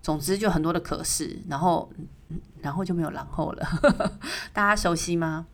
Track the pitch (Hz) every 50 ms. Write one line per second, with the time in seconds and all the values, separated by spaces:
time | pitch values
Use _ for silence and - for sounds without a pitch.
0 | - - 156 151 127 151 190 196 220 208 170 160 156 165 170 175 165 - 147 -
1 | - - - - 156 - - - - - 147 139 165 185 170 - - - - -
2 | 156 - - - - - 160 156 - - - - - 143 143 175 190 175 180 170
3 | 160 147 - - 139 - - - 151 - - - - - - 156 - 285 - -
4 | - - - - - 302 - - - - - 208 202 202 208 208 - 175 170 302
5 | - 180 170 170 165 160 156 160 165 -